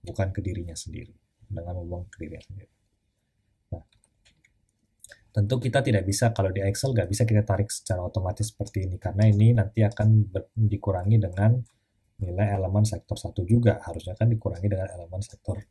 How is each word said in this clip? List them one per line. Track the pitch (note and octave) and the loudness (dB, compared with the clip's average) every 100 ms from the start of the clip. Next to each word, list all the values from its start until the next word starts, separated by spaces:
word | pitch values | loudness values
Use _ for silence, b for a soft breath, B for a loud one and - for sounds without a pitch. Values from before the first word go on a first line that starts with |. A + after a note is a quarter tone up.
bukan | - - G2 | -14 -4 -4
ke | G2 | -4
dirinya | F2+ F2+ E2+ | -6 -6 -8
sendiri, | D#2+ - D#2+ D#2+ _ _ _ | -12 -12 -14 -16 _ _ _
dengan | _ G2 F2 F2+ | _ -10 -8 -10
membuang | E2+ F2 F2 | -8 -10 -12
ke | - | -14
dirinya | D#2 D#2 | -14 -14
sendiri. | - G2 - _ _ _ _ _ _ _ _ _ _ | -16 -18 -18 _ _ _ _ _ _ _ _ _ _
Nah, | - _ _ _ _ _ _ _ _ _ _ _ _ - B B | -14 _ _ _ _ _ _ _ _ _ _ _ _ -20 B B
tentu | - G2+ B2 | -2 0 0
kita | B2 B2+ | 0 0
tidak | C3 G#2 F#2+ | 2 0 0
bisa, | G2 A#2+ A2 | 2 2 2
kalau | F#2+ | -2
di | F#2 | 0
Excel | G2 G2 C3+ | -2 -2 0
nggak | A#2+ F2+ | 0 -2
bisa | G2+ | 0
kita | A#2 G#2+ | 2 2
tarik | G#2+ F#2+ G#2 | 2 0 -2
secara | - - F#2 | -4 -4 -4
otomatis | F2+ - F#2 F#2 A2 | -4 -4 -4 -4 -6
seperti | _ G#2 G#2 F#2 | _ -8 -4 -4
ini, | F2+ | -6
karena | F2+ F#2 A2 | -6 4 4
ini | G2+ A2 A#2+ | 8 6 6
nanti | G2+ - | 2 2
akan | G#2 - A2 A2 G2 | 0 2 4 4 4
ber-, | - - | -4 -8
dikurangi | - G#2 G2+ - F#2 F#2+ A2+ | 0 0 0 -2 -2 2 2
dengan | F#2+ F2+ G#2+ B2 A#2+ _ _ _ _ _ | 2 2 2 2 -2 _ _ _ _ _
nilai | F#2 F2+ G#2 | -6 0 0
elemen | G2+ F#2 G2 G#2+ | 0 0 2 2
sektor | - _ - | 0 _ -8
satu | - - | -6 -6
juga, | F2+ A#2 A#2 - | 2 4 4 2
harusnya | - - - | -4 -12 -10
kan | G#2+ A2+ | 0 0
dikurangi | A2+ - - G2+ | 2 -4 -4 -2
dengan | F#2+ F#2+ | -2 -4
elemen | - F2+ F#2 | -8 -12 -10
sektor | G2+ - - G2+ G#2 | -12 -12 -10 -10 -10